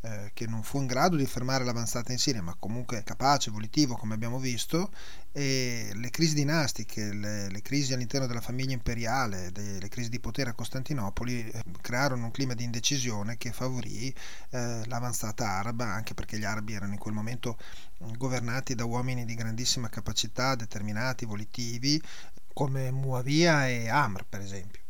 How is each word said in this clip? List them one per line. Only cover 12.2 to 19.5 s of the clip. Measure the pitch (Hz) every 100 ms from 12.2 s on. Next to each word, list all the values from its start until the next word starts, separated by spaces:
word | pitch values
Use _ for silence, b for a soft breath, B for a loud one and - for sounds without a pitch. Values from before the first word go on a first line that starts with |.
| 117
un |
clima | 107 135
di | 117
indecisione | 120 117 104 143 123 107 104 117
che | 120
favorì, | - 127 127 104 101 131 131 B B B
eh, | 127 120 117 113
l'avanzata | 123 123 110 107 104 110
araba, | 95 101 113 120
anche | 98 107
perché | 101 - 110
gli |
arabi | 101 107 107
erano | 107 101
in | 104
quel | -
momento, | 107 107 120 127 113 B B B -
mm, | 113 113
governati | 131 127 117 123 131 120
da |
uomini | 117 120 131 123
di | 117
grandissima | 117 113